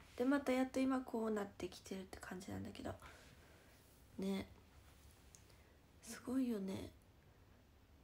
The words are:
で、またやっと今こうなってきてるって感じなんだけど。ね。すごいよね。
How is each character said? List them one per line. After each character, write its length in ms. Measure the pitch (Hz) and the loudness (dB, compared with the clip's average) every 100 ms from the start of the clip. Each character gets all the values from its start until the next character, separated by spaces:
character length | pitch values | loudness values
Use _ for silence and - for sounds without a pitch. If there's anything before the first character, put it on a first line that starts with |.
| - | -10
で、 100 | - | 2
ま 160 | 254 285 | 4 6
た 120 | 277 | 6
や 100 | 254 | 4
っ 80 | 262 | 4
と 100 | 262 | 4
今 200 | 262 262 | 4 4
こ 260 | 254 233 220 | 2 0 2
う 40 | |
な 120 | 208 | 2
っ 40 | 196 | 0
て 220 | - 180 | -4 -6
き 120 | - | -6
て 140 | - 190 | -8 -8
る 60 | |
っ 20 | |
て 140 | 190 - | -8 -10
感 220 | - 185 | -8 -8
じ 100 | 190 | -6
な 60 | 98 | -6
ん 60 | |
だ 80 | 196 | -6
け 120 | - | -6
ど。 120 | 208 - - - - - - - - - - - - - | -8 -8 -12 -18 -20 -20 -20 -20 -20 -20 -20 -20 -14 -4
ね。 300 | 190 196 - - - - - - - - - - - - - - - - | -2 0 -2 -10 -20 -20 -20 -20 -20 -20 -20 -20 -20 -20 -20 -20 -20 -20
す 200 | - 226 | -14 -10
ご 140 | - 262 | -2 2
い 100 | 247 | 2
よ 100 | 214 | 0
ね。 320 | 190 107 90 - - - - - - - - - - - | -2 -4 -6 -12 -20 -20 -20 -20 -20 -20 -20 -20 -20 -20